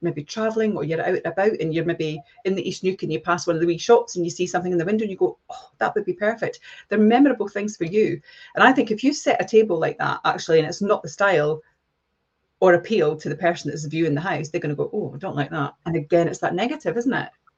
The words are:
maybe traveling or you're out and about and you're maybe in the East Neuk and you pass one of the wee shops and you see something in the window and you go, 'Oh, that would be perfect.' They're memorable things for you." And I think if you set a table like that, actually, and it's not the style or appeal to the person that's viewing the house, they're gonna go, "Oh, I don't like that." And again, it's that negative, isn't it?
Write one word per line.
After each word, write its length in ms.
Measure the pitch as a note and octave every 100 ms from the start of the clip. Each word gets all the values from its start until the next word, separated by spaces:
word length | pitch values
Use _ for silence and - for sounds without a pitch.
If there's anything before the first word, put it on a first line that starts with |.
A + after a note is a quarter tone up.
maybe 220 | E3+ D3+
traveling 540 | D3 A3 A3 A3 A3 G#3
or 60 |
you're 180 | D#3 D#3+
out 80 | - F#3+
and 80 |
about 340 | E3 F#3+ G#3+ -
and 120 | D#3+
you're 120 | E3
maybe 360 | E3 E3+ D#3 D#3 - -
in 100 | F#3+
the 120 | F#3+ -
East 160 | -
Neuk 200 | F#3+ F#3
and 80 | D#3+
you 60 | D#3
pass 260 | F3 F3 E3+
one 80 | D#3+
of 40 |
the 60 | E3+
wee 100 | E3
shops 360 | - A#3+ -
and 100 | F3+
you 60 | E3+
see 160 | - F3+
something 240 | F3+ F3+
in 40 | F3
the 60 |
window 180 | F3 A3
and 80 | G#3+
you 60 | F#3
go, 200 | F3+ - _
'Oh, 220 | - - _
that 160 | -
would 100 | G#3
be 80 | F#3+
perfect.' 460 | F3 G#3 A3+ - - - - -
They're 100 | G#3
memorable 480 | G#3+ B3 C#4+ A#3+ G3+
things 280 | G3+ G#3 -
for 80 |
you." 360 | E3+ G#3 G3+ - - - -
And 80 | -
I 100 | A#3
think 180 | C4+ -
if 120 | G#3+
you 100 | C4+
set 280 | D4 D4 -
a 40 |
table 340 | - A3 G#3+ E3
like 180 | D3+ -
that, 220 | C#3 -
actually, 340 | E3 - - D#3+
and 80 | D#3
it's 140 | E3+
not 220 | G3+ -
the 60 | D3+
style 520 | - G3+ D#3+ D3+ D#3 _ _ _ _ _ _ _ _ _ -
or 120 | F#3
appeal 400 | F3 - A3 D3+ D#3
to 120 | D3
the 60 | D3
person 320 | E3+ E3+ D3
that's 140 | D#3
viewing 300 | D3 D#3+ D#3+
the 60 | C#3+
house, 280 | F#3 D3 -
they're 120 | E3+
gonna 140 | D3+
go, 140 | - -
"Oh, 200 | G#3 E3
I 20 | C#3+
don't 160 | F#3 C#3+
like 140 | C#3+
that." 240 | D#3+ C#3 _
And 100 | E3+ E3
again, 300 | D3 E3+ E3+
it's 100 | F3+
that 160 | F3
negative, 420 | F3 B3 D#4 F3 A3
isn't 160 | B3
it? 160 | D#3+ - _ _